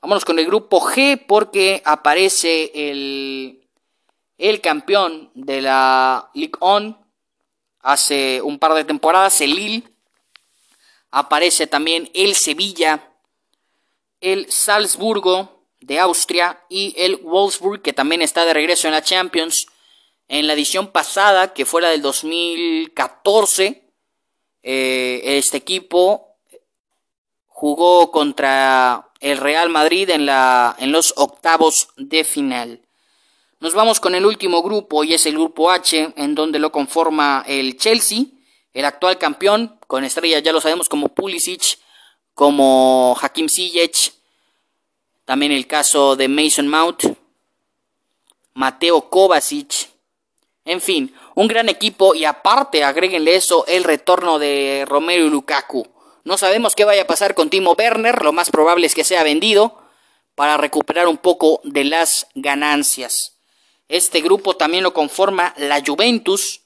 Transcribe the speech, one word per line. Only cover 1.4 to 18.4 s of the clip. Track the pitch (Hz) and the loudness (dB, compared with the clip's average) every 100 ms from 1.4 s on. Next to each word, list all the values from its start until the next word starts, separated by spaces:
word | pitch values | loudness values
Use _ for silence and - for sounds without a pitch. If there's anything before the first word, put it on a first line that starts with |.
| 214 202 190 190 | 2 0 0 0
aparece | - 151 151 156 190 190 170 165 156 | -2 0 2 2 2 0 -2 -2 -2
el, | 151 147 143 139 139 135 135 131 127 _ _ _ _ _ _ _ _ | -6 -8 -8 -8 -8 -8 -10 -12 -16 _ _ _ _ _ _ _ _
el | 185 208 | -2 -2
campeón | 170 151 - 196 180 160 - | -2 -4 0 0 0 -6 -18
de | - 135 135 | -18 -8 -4
la | 135 135 131 131 131 127 - | 0 2 4 4 2 0 -6
Ligue | 143 156 - | -10 -10 -2
uno | 180 202 208 220 _ _ _ _ _ _ _ _ | 0 0 -2 -14 _ _ _ _ _ _ _ _
hace | 131 139 - 143 135 131 | -2 0 0 -2 -2 -2
un | 147 143 | -4 -2
par | 160 | 2
de | 160 | 2
temporadas, | 147 151 160 180 190 - | 0 -2 2 4 4 2
el | 143 | 0
Lille. | 160 208 220 - _ _ _ _ _ _ _ _ _ _ _ _ | -2 -4 -8 -10 _ _ _ _ _ _ _ _ _ _ _ _
Aparece | 135 143 151 175 - 151 | -4 0 0 2 0 -2
también | 143 156 165 165 | -2 -2 -4 -4
el | 180 196 | -2 0
Sevilla, | 190 - 151 196 175 160 214 - _ _ _ _ _ _ _ _ _ _ _ | 0 -2 -4 -6 -2 -2 -2 -6 _ _ _ _ _ _ _ _ _ _ _
el | 185 196 - | -4 -4 -2
Salzburgo | - - 208 208 - 220 208 185 185 190 _ _ _ | -4 0 0 0 -2 -2 -2 0 -2 -4 _ _ _
de | - 143 | -8 0
Austria | 185 170 - 170 175 - _ | 0 0 -2 -2 -2 -4 _
y | 185 196 - | -8 -8 -4
el | 180 190 | -2 -2
Wolfsburg, | 165 180 196 185 185 202 | -2 0 0 -2 -6 -4
que | 156 | -6
también | 139 139 165 | -4 -2 -2
está | 156 - | -2 0